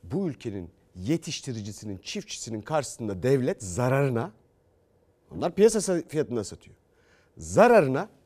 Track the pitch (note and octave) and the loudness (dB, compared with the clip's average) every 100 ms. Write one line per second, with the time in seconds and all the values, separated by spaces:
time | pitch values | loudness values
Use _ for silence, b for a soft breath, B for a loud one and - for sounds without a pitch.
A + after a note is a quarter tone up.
0 | F2 D#3+ F#3+ A#2+ A#2+ G2 E2+ - _ F2+ | -8 -4 -4 -4 -8 -8 -10 -16 _ -8
1 | F#2+ E3+ E3 C#3 - A2+ G#2 G2+ G#2+ F#2+ | -2 -2 -4 -10 -8 -8 -8 -10 -12 -12
2 | - G#3 - - - A2 G2+ D#3 C#3 - | -10 -12 -10 -12 -8 -10 -2 -2 -2 -6
3 | A2+ F#2+ A#2+ C#3 B2+ G3 F#2+ F2 B2 C3+ | -6 -2 2 2 2 -4 -6 -2 2 2
4 | C#3 A#2 E3 - _ _ _ _ _ _ | 2 0 -4 -10 _ _ _ _ _ _
5 | _ _ _ E2+ D#3 E3+ A3 A3 - F3 | _ _ _ -6 -4 4 4 4 0 -2
6 | - D#3 C3 A#2+ G2+ - - - _ b | -2 -4 -2 -4 -6 -10 -20 -20 _ b
7 | b b b - D#2+ G#2 A#3+ A#3 C#3+ C3+ | b b b -18 0 6 8 8 6 2
8 | G3+ - | -4 -12